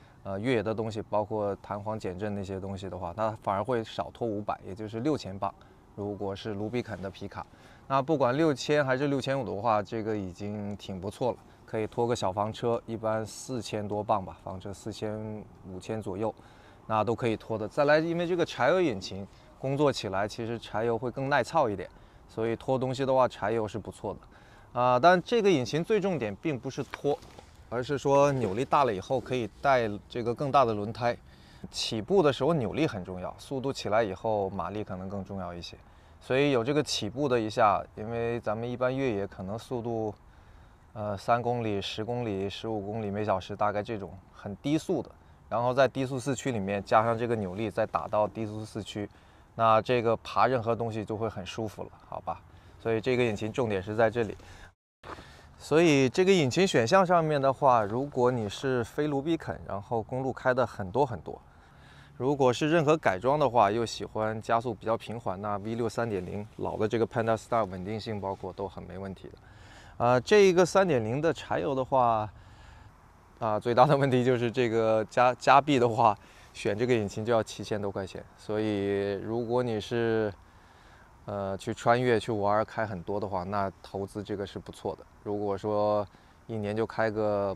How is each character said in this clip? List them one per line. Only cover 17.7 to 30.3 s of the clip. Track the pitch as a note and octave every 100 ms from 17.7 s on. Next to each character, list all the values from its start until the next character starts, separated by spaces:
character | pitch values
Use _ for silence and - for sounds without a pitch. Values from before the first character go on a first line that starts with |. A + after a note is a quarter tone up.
| - C#3+
来， | D3+
因 | E3 E3+
为 | E3+
这 | F3
个 | E3
柴 | - B2
油 | F#3
引 | E3+ G2
擎 | - F#2+ G2 - - -
工 | C3+ C#3
作 | D3
起 | B2+ G#2
来， | F#2+ A#2+
其 | - A2+
实 | A#2
柴 | - G#2
油 | A#2 A2+
会 | B2+
更 | B2 C3+
耐 | C#3+
操 | A#2 E3 B2+
一 | G2
点， | - - - - -
所 | - A2+
以 | A2+
拖 | - C3
东 | B2+
西 | B2
的 | C3+
话， | C3 B2
柴 | - G2+
油 | A2+ G#2+
是 | A2
不 | F#2+
错 | - G#2+
的。 | E2+ - - - - -
啊， | B2 B2 B2
但 | E3 F#3
这 | - A#3+
个 | G3+
引 | D#3+ A#2+
擎 | D3
最 | E3+ G#3+
重 | F#3+ D#3+
点 | G#2+ G2
并 | E3 C3
不 | C#3
是 | C3+
拖， | B2+ - C#3+ - - - - - -
而 | A#2
是 | C3 C#3
说 | C#3+ C#3 C#3+
扭 | C3+ G#2+
力 | G2+
大 | C#3 D3+
了 | C3
以 | F#2+
后 | - C3
可 | G2 B2+
以 | G#2+ -
带 | C#3+ C3 A2 G2+ -
这 | B2+
个 | A#2